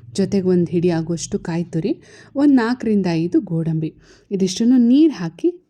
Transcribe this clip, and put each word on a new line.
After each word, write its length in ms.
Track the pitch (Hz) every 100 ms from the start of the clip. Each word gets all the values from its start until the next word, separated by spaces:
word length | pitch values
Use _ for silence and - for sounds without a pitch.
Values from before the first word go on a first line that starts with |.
| -
ಜೊತೆಗೆ 340 | - 190 202 185
ಒಂದು 240 | 180 165
ಹಿಡಿ 180 | 170 175
ಆಗುವಷ್ಟು 500 | 165 160 170 - 202
ಕಾಯಿ 240 | - 165
ತುರಿ, 340 | 170 160 196 359 - - - 269
ಒಂದು 180 | 294
ನಾಲ್ಕರಿಂದ 520 | 262 226 247 226 202 180
ಐದು 300 | 160 175 311
ಗೋಡಂಬಿ, 520 | 202 165 165 160 156 - _ - _
ಇದಿಷ್ಟನ್ನು 460 | 190 185 185 233 254
ನೀರು 360 | 233 277 320
ಹಾಕಿ 520 | 202 170 - 339 349